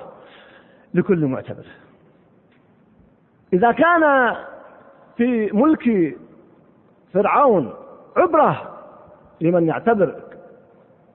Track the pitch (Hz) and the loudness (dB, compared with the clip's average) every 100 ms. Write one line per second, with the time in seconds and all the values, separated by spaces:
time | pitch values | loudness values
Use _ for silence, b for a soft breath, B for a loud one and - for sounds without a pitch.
0 | - - B B B B B B B 175 | -10 -20 B B B B B B B -4
1 | 185 175 147 123 - - - - - _ | 0 0 -2 -4 -10 -16 -20 -20 -20 _
2 | _ _ _ _ _ _ _ _ _ _ | _ _ _ _ _ _ _ _ _ _
3 | _ _ _ _ _ 180 233 - 330 349 | _ _ _ _ _ 0 0 2 2 2
4 | 311 269 233 185 - - - - - _ | 2 2 0 -4 -12 -20 -20 -20 -20 _
5 | _ - 240 233 214 208 302 311 247 208 | _ -4 -2 -2 -2 0 2 0 0 0
6 | 156 - - - _ _ _ _ _ _ | -2 -6 -18 -20 _ _ _ _ _ _
7 | _ 185 208 190 277 220 220 - - - | _ -2 0 2 4 2 -2 -8 -20 -20
8 | - - 349 320 233 135 - - - - | -6 -2 2 2 2 0 -8 -20 -20 -20
9 | - - _ _ 160 180 165 127 226 226 | -20 -20 _ _ 0 2 0 0 -2 0
10 | 160 - - - - - _ _ _ _ | 0 -4 -18 -20 -20 -20 _ _ _ _
11 | _ | _